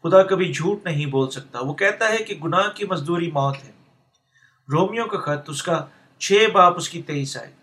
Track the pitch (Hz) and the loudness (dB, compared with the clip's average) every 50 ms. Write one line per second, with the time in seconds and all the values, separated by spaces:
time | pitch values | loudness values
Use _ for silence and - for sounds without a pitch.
0 | - 165 190 190 190 185 190 180 185 165 143 139 160 185 208 208 - 180 156 147 | 0 6 6 6 6 6 2 0 0 -2 -2 -2 -2 -2 -2 -2 -4 -6 -4 -4
1 | 147 147 131 135 135 131 - 131 - - - 120 127 143 151 - 196 196 202 - | -4 -2 0 0 0 0 -4 -12 -16 -12 -10 -8 -6 -6 -4 0 0 0 0 2
2 | 226 220 220 226 220 - 202 156 147 165 170 180 196 208 202 - 208 185 185 160 | 0 0 0 -2 -2 -6 -10 -8 -6 -2 0 0 0 0 -4 -8 -6 -6 -4 -6
3 | 139 147 170 175 170 170 151 147 139 139 139 - - - - _ _ _ _ _ | -4 -4 -2 -2 -2 -2 -2 -2 -2 -2 -2 -6 -14 -20 -20 _ _ _ _ _
4 | _ _ _ _ _ _ _ _ _ _ _ _ _ - 143 160 190 196 214 233 | _ _ _ _ _ _ _ _ _ _ _ _ _ -2 0 0 0 0 0 -6
5 | 233 220 208 180 - 147 147 143 - - 151 139 - 175 165 156 143 - _ _ | -6 -4 -6 -6 -4 -4 -6 -6 -6 -10 -10 -8 -4 -2 -2 -2 -4 -8 _ _
6 | _ _ _ _ - - 196 208 220 220 - 196 180 185 175 175 143 - - 170 | _ _ _ _ -2 2 4 4 4 6 6 6 6 6 6 2 -8 -8 -10 -10
7 | 165 - 151 143 135 135 - 123 - - - _ | -10 -6 -6 -6 -6 -6 -8 -12 -14 -16 -20 _